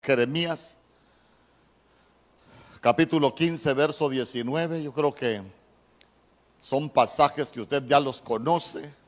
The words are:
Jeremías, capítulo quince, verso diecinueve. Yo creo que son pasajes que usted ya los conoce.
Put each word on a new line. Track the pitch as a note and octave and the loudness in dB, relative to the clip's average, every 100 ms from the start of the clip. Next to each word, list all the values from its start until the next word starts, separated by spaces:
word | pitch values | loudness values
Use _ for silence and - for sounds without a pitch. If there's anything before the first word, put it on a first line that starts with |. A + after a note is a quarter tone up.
Jeremías, | - C3 A#2+ D#3 E3+ D#3+ - - _ _ _ _ _ _ _ _ _ _ _ _ _ _ _ _ _ - - - | 2 2 2 0 -2 -4 -10 -20 _ _ _ _ _ _ _ _ _ _ _ _ _ _ _ _ _ -20 -20 0
capítulo | A#2+ A#2+ D#3+ D#3+ C#3 | 2 4 2 4 2
quince, | - E3 E3 D3+ | 2 -2 0 -2
verso | C3+ D3+ D3 D3 | 2 0 0 -2
diecinueve. | C3 A#2+ B2 A#2+ D3+ E3 E3 | -2 -4 -4 -4 -4 -4 -4
Yo | D3 | -6
creo | C3+ D3 C#3 | -2 -2 0
que | B2 G#2+ F#2+ - _ _ _ _ _ _ _ _ _ _ | -4 -4 -8 -20 _ _ _ _ _ _ _ _ _ _
son | - C3+ D3+ | -4 -2 0
pasajes | C#3 A#2 - C#3+ - C#3 | 2 2 4 2 4 -6
que | B2+ | -6
usted | G#2 C#3+ B2 | -4 -4 4
ya | C#3+ | 2
los | C#3 B2 | 2 -6
conoce. | - A2 B2+ E3+ - - D3 C#3+ | -4 -2 0 -2 -2 -10 -14 -18